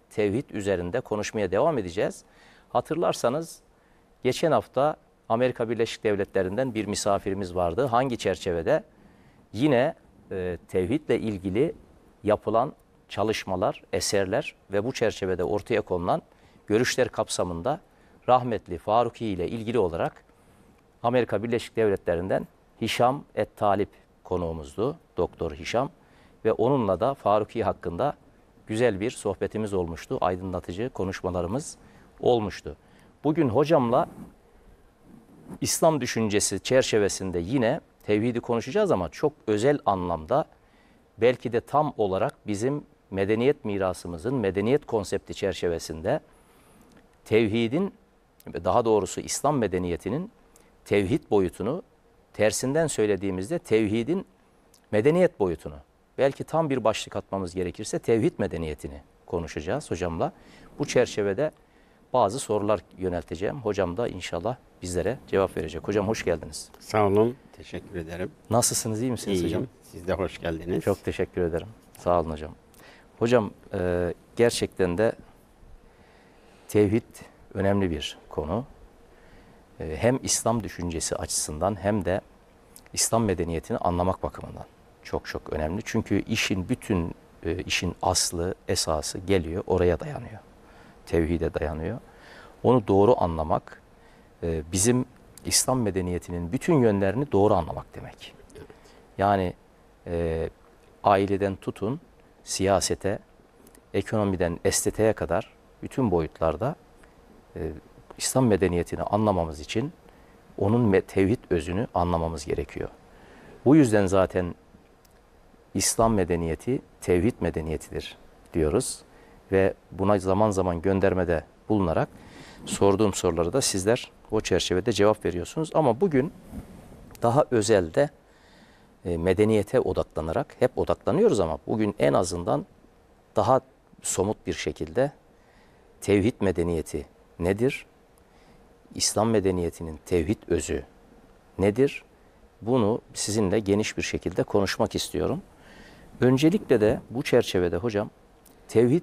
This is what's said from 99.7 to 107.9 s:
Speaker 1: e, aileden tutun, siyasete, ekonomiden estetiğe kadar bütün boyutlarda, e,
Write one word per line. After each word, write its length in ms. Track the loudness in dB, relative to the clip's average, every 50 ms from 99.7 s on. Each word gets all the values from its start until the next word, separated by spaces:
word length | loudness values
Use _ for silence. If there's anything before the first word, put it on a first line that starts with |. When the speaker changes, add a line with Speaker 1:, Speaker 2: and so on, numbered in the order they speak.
| _ _ _ _ _ _ _ -6
Speaker 1:
e, 420 | -4 -2 -2 -2 -2 -2 -4 -6 -8 _ -20 -20 -20 _ _ _ -20 _ 2
aileden 520 | 4 4 4 4 2 0 0 0 -2 -2
tutun, 440 | -4 -8 -10 -8 -6 -4 -4 -4 -6 -10 _ _ _ _ _ _ _ _
siyasete, 760 | -10 -4 0 2 4 4 4 2 0 -4 -2 -2 -4 -4 -4 -8 _ _ _ _ _ _ _ -20 -20 -20 -20 _ _ -4
ekonomiden 640 | -4 -2 0 -2 0 0 0 0 0 0 -2 -2 0 0
estetiğe 480 | 0 0 2 0 -2 0 2 2 2 2
kadar 400 | 0 -2 -2 -2 -2 -2 -6 -14 -20 _ _ _ _ -16
bütün 280 | -8 -4 -2 0 2
boyutlarda, 640 | 2 2 2 0 -2 0 0 0 0 0 -4 -4 -6 -8 -14 _ -20 -20 -20 -20 _ -20 -20 -20 -20 -20 _ _ -10
e, 160 | -8 -8 -8 -8 -10 -16 -20